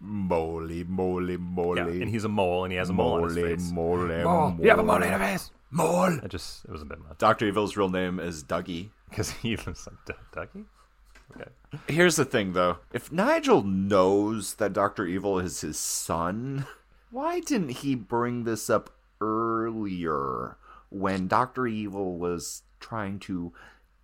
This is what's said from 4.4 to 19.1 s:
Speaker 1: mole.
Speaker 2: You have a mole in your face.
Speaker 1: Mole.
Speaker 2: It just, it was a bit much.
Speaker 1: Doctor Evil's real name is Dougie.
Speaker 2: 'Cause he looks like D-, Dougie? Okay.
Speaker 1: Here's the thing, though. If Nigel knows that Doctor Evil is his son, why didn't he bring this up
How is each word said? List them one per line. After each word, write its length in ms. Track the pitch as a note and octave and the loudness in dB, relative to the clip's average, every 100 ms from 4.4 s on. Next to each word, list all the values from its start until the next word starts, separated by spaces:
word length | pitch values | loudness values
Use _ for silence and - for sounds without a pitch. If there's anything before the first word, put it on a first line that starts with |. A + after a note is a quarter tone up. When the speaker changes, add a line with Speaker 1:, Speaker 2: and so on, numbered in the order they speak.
| D3+ | 2
Speaker 1:
mole. 60 | F2 | 4
Speaker 2:
You 60 | A3+ | 6
have 80 | G#3+ | 6
a 20 | |
mole 200 | G#3+ F3 | 6 4
in 60 | F3+ | 2
your 80 | G3 | 0
face. 320 | G3 F#3+ - - - | 0 -2 -8 -18 -8
Speaker 1:
Mole. 480 | - D#3+ F3 F#3 D#3 | 0 2 4 2 0
Speaker 2:
It 100 | F#2+ | -4
just, 360 | F2+ - - | -10 -10 -14
it 60 | - | -12
was 100 | E2 | -12
a 40 | D2+ | -12
bit 120 | D#2 | -14
much. 200 | D#2+ D2+ | -12 2
Speaker 1:
Doctor 280 | G#2+ A2 G#2+ | 4 6 4
Evil's 300 | G2+ G2+ G2+ | 2 2 2
real 120 | F#2+ | 2
name 280 | F#2 F#2 F2+ | 2 0 -2
is 240 | E2+ D#2+ | -4 -6
Dougie. 480 | C#2+ F2 F#2 E2+ F#2+ - - | -4 -4 -4 -8 -10 -16 -12
Speaker 2:
'Cause 180 | - G#2 | -6 -6
he 260 | - A#2 G#2+ | -4 -4 -4
looks 300 | - E2 - | -6 -12 -14
like 180 | - - | -16 -14
D-, 60 | - - | -14 -14
Dougie? 320 | - F#2 F#3+ G#3+ _ _ _ - - - - | -12 -12 -14 -18 _ _ _ -20 -20 -20 -18
Okay. 140 | - _ - D3 - | -18 _ -18 -12 -2
Speaker 1:
Here's 300 | D3+ F3+ D#3 | 4 6 6
the 80 | |
thing, 300 | C3 B2 F#2+ | 2 2 2
though. 240 | F2 F2+ E2+ - | 4 4 2 -4
If 200 | A#2+ - | -8 -4
Nigel 500 | E3+ A#3+ E4 C#4+ F#3 | 0 2 2 4 4
knows 920 | G2+ F#2+ G2 G2+ F#2 G2+ G#2 A2+ G2 | 4 0 4 6 6 6 2 -2 -6
that 180 | - G2+ | -2 -2
Doctor 340 | G2 G2+ - F2+ | 2 0 0 -2
Evil 320 | F#2+ G2 F#2 | -2 0 0
is 220 | F2+ - | -2 -4
his 180 | D#2 D2+ | -6 -6
son, 880 | - - - E2+ E2+ G#2+ C3 C#3 C3+ - _ _ _ | -4 -4 -2 -2 -2 -4 -6 -6 -8 -12 _ _ _
why 300 | A#3+ D#4 F4+ | -8 -4 -4
didn't 300 | E4+ C4 D3+ | -2 -2 -2
he 240 | A#2+ C#3 | -4 -2
bring 500 | B2+ G#2 A#2 A#2+ B2 | -4 -2 0 0 -2
this 260 | A2+ A2 - | -2 -2 2
up 200 | G#2 - _ _ | 0 0 _ _